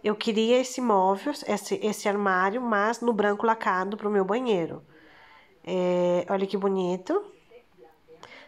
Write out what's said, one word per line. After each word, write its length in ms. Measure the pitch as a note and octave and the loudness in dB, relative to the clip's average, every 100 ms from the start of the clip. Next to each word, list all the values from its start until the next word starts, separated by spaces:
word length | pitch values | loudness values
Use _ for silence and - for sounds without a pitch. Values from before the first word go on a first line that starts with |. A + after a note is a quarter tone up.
Eu 120 | G#3 | -2
queria 460 | G#3 A#3 G#3+ A3 B3+ | -2 0 2 4 4
esse 180 | B3+ - | 2 -2
móvel, 540 | B3 G3+ F#3 G3 - - - | 2 4 4 2 -4 -6 -4
esse, 280 | G#3 - G3 | -4 -2 -4
esse 300 | G#3 G#3 G#3+ | -2 -2 -2
armário, 540 | G3+ G3+ F3+ F#3+ A#3 | 0 0 2 2 0
mas 400 | A#3+ G#3 G#3+ A#3 | 0 2 2 0
no 140 | A#3+ | 0
branco 320 | G#3+ G#3 G3+ A3+ | 2 0 2 0
lacado 500 | A3+ A3 F#3 F#3+ G#3 | 0 0 -2 -2 -4
pro 140 | G#3 | 0
meu 160 | G#3 F#3 | 0 2
banheiro. 560 | A3+ B3+ F#3+ D#3+ C#3+ - - - - - - _ _ - | 0 0 0 -2 -8 -18 -20 -20 -20 -20 -20 _ _ -6
É, 600 | F#3 F3+ F3+ F3+ F3 E3+ | -2 0 2 2 0 0
olha 180 | G3 G3 | -2 -2
que 120 | G3+ | -2
bonito. 680 | G3 F#3+ F3+ F3+ F#3 F#4 G4+ - _ - _ _ - _ _ - - - | 0 0 -2 -4 -2 -4 -4 -20 _ -20 _ _ -20 _ _ -20 -20 -20